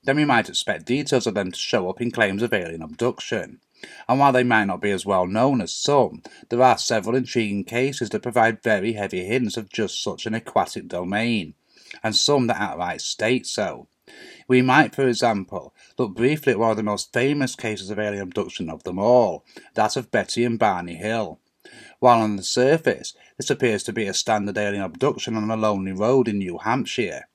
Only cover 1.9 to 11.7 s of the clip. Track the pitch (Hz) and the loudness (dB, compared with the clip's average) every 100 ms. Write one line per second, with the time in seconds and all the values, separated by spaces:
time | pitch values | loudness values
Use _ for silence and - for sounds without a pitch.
1.9 | 95 120 117 104 98 117 104 85 82 82 | -4 -6 0 0 0 0 -2 -2 -10 -12
2.9 | - 120 123 - 110 - - _ _ - | -2 -2 -2 -6 -6 -6 -14 _ _ -20
3.9 | - - 131 139 127 123 113 98 92 101 | -14 -2 4 6 6 4 4 2 -2 -2
4.9 | 95 92 95 90 104 131 131 90 - - | -2 0 0 2 2 2 2 -2 -4 2
5.9 | 143 101 76 - - - 120 127 120 - | 4 2 -2 -20 -20 -4 4 6 4 0
6.9 | 113 101 127 127 123 107 101 92 117 135 | -2 0 -2 0 -2 0 -2 -4 -2 -2
7.9 | 139 117 104 123 120 113 110 117 104 101 | -2 -6 -4 -2 2 2 2 0 0 0
8.9 | 107 98 92 92 123 113 104 101 - 104 | -4 -4 -4 -2 0 0 -4 -8 -4 -4
9.9 | - - 92 110 110 - 110 87 104 90 | -4 -6 -6 -6 -6 0 0 0 -6 -8
10.9 | 87 90 101 117 110 80 - _ | -6 -4 -2 0 -2 -4 -14 _